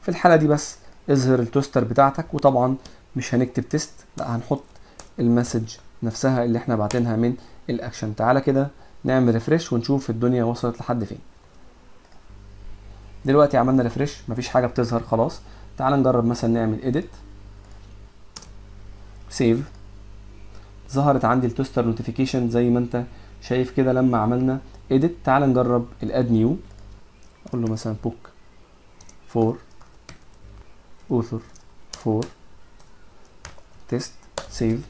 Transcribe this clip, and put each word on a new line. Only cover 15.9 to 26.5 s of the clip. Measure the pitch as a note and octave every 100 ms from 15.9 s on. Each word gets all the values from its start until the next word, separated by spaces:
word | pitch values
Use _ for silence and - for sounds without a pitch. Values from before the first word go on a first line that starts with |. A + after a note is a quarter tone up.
| C#3
نجرب | C3 B2
مثلًا | A#2 A#2+ A#2+
نعمل | A#2 A2 G#2+ C3
edit، | C3+ F#3 - - - - - - - - - - - - - - - - - - - - - - -
save. | B2 A#2 D3 - - - - - - - - - - - -
ظهرت | C3+ C#3+ C3+
عندي | A#2 B2 B2+
التوستر | A#2+ C3+ -
نوتيفيكيشن | A#2 A2 - A2+ C3 C3 A#2+
زي | A#2+ A#2+
ما | A#2+
انت | B2 B2 B2 - - -
شايف | - B2 B2+
كده | - C3
لما | B2+ B2+ A#2+
عملنا | G#2+ B2 C3 C3 - - -
edit. | C3 D#3+ E3+
تعالى | - C3+ C#3
نجرب | B2 B2 B2 A#2 -
الاد | G#2+ B2+ A#2+
نيو، | A2+ A2+